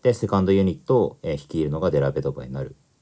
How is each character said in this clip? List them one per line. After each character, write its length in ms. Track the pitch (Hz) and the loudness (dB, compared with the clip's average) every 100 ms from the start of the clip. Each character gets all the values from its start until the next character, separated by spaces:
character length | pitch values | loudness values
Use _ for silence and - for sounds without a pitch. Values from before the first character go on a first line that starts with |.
で、 120 | 127 | 2
セ 140 | 117 104 | 0 0
カ 100 | 98 | 0
ン 60 | |
ド 80 | 92 | 4
ユ 100 | 98 | 4
ニ 140 | 95 82 | 2 -2
ッ 20 | |
ト 220 | - 131 | 0 2
を、 160 | 92 - | 2 -2
え 100 | - | -6
ー、 40 | 73 | -6
率 200 | - 80 | -6 -4
い 80 | |
る 60 | 76 | -2
の 100 | 76 | 0
が 100 | 90 | 0
デ 80 | 76 | 0
ラ 140 | 69 | 0
ベ 80 | 69 | -2
ド 100 | 69 | -6
バ 160 | 69 64 | -6 -10
に 60 | |
な 100 | 65 | -10
る 140 | 135 - _ _ | -10 -14 _ _